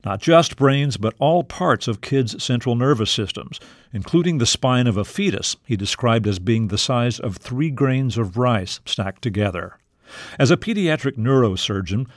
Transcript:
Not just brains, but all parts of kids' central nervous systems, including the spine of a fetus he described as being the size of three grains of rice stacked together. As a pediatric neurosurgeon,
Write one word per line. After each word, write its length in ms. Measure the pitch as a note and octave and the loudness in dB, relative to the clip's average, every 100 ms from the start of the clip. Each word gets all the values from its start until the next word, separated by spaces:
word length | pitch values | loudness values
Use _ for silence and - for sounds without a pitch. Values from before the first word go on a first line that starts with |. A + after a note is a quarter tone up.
Not 160 | G2+ G2+ | -4 -2
just 360 | - E3 E3 - | 6 6 4 2
brains, 400 | C3+ C#3 C#3+ F#2+ | 2 2 0 -2
but 180 | G#2+ - | -4 0
all 240 | C#3 F3 | 2 2
parts 460 | C#3+ - F3+ A2+ - | -2 -4 0 0 0
of 120 | G#2 | -6
kids' 400 | - C3+ A#2 - | -2 0 0 -4
central 340 | - A#2+ B2+ A#2+ | -2 -2 0 0
nervous 340 | C3 B2+ G#2 | 2 2 0
systems, 480 | - G2 - - - - - _ | -2 -4 -8 -12 -16 -20 -20 _
including 460 | G#2 - E3 F3 D#3+ | -10 0 2 2 0
the 80 | A#2 | 0
spine 400 | - C3 B2+ A#2+ | 2 2 4 2
of 100 | G2+ | 0
a 80 | |
fetus 520 | G2 - G3 G2+ - - - | -4 -2 -2 -2 -6 -8 -4
he 100 | G#2+ | -4
described 520 | G2 - B2 A2+ G#2 | -2 0 2 2 0
as 100 | F#2 | -2
being 300 | F#2 A2+ G#2+ | 0 0 0
the 100 | G2+ | -2
size 400 | - B2 A#2+ A#2 | 0 0 0 -2
of 180 | A2 F2+ | -6 -8
three 340 | - B2 D#3+ | -8 -4 -4
grains 460 | C3 C3+ C3 C3 A2 | 0 0 2 0 0
of 220 | G2+ G#2 | -2 2
rice 400 | B2 A2 F#2 - - | 2 2 -2 -10 -6
stacked 360 | - G2 - | -4 -4 -4
together. 540 | A#2+ G2 G#2 F2 F2 - _ _ - - - - | -4 0 0 -2 -8 -16 _ _ -20 -18 -16 0
As 140 | C#3 | 4
a 40 | E3 | 4
pediatric 600 | - G#3+ F3 D#3 D3 A#2+ | 2 0 0 0 -2 -2
neurosurgeon, 880 | A2+ C3+ A2+ F#2 - G2 F2 G#2 C3 | 2 4 4 2 -2 -4 -2 -4 -4